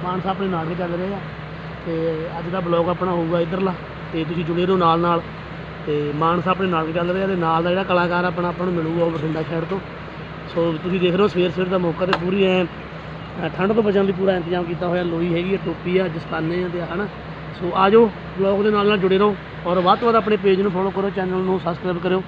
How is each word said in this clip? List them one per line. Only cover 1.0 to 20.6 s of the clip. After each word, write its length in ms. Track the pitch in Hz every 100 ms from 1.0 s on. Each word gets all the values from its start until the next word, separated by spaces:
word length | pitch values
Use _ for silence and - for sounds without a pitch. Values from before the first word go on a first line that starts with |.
| 185
ਆ 40 | 202 - - - - - - -
ਤੇ 420 | 160 165 160 165 160
ਅੱਜ 100 | 165
ਦਾ 100 | 185
ਬਲੌਗ 300 | 170 170 170
ਆਪਣਾ 220 | 175 180
ਹੋਊਗਾ 280 | 175 165 175
ਇੱਧਰਲਾ, 340 | 170 185 190 180 - - -
ਤੇ 100 | 165
ਤੁਸੀਂ 220 | 156 170 165
ਜੁੜੇ 200 | 170 180
ਰਹੋ 120 | 190
ਨਾਲ 220 | 170 165
ਨਾਲ। 220 | 170 170 165 - - - - - -
ਤੇ 260 | 147 147 147
ਮਾਨਸਾ 360 | 160 175 180
ਆਪਣੇ 160 | 180 190
ਨਾਟਕ 240 | 165 160
ਚੱਲ 200 | 165 175
ਰਹੇ 120 | 185
ਆ 40 | 190
ਤੇ 80 | 185
ਨਾਲ 280 | 165 165
ਦਾ 60 | 170
ਜਿਹੜਾ 140 | 185
ਕਲਾਕਾਰ 420 | 190 180 175 175 180
ਆਪਣਾ 220 | 175 175
ਆਪਾਂ 180 | 165 180
ਨੂੰ 100 | 175
ਮਿਲੂਗਾ 300 | 160 170 170
ਉਹ 60 |
ਬਠਿੰਡਾ 320 | 165 160 156
ਸ਼ਹਿਰ 220 | 156 165 165
ਤੋਂ। 140 | 190 - - - - - - - 170
ਸੋ 180 | 170 156
ਤੁਸੀਂ 160 | 180 185
ਦੇਖ 140 | 180
ਰਹੇ 100 | 175
ਹੋ 40 | 208
ਸਵੇਰ 240 | 175 180
ਸਵੇਰ 160 | 170 185
ਦਾ 100 | 190
ਮੌਕਾ 280 | 175 160 147
ਤੇ 60 |
ਪੂਰੀ 320 | 160 175 202
ਐਂ, 220 | 190 185 170
ਅ, 840 | - - - - - - - 165 156
ਠੰਡ 160 | 190
ਤੋਂ 100 | 220
ਬਚਣ 220 | 208 196 196
ਲਈ 60 |
ਪੂਰਾ 240 | 180 190 185
ਇੰਤਜ਼ਾਮ 280 | 165 180
ਕੀਤਾ 240 | 170 160 175
ਹੋਇਆ। 160 | 175
ਲੋਈ 300 | 175 165 175
ਹੈਗੀ 200 | 165 180
ਆ, 40 | 190 165
ਟੋਪੀ 320 | 160 180 180
ਆ, 100 | 185
ਦਸਤਾਨੇ 560 | 160 - 165 160 175
ਆ 60 | 180
ਤੇ 80 | 175
ਆ, 40 | 165
ਹਨਾ। 120 | 170 202 - - 156 156 -
ਸੋ 120 | 175 175
ਆ 140 | 196
ਜਾਓ, 160 | 220 226 180 - 180
ਬਲੌਗ 240 | 196 196
ਦੇ 80 | 208
ਨਾਲ 160 | 208 202
ਨਾਲ 100 | 208
ਜੁੜੇ 200 | 185 190
ਰਹੋ 180 | 208 196 - - 175
ਔਰ 140 | 180
ਵੱਧ 200 | 180 208
ਤੋਂ 80 | 240
ਵੱਧ 80 | 226
ਆਪਣੇ 220 | 208 214
ਪੇਜ 240 | 196 185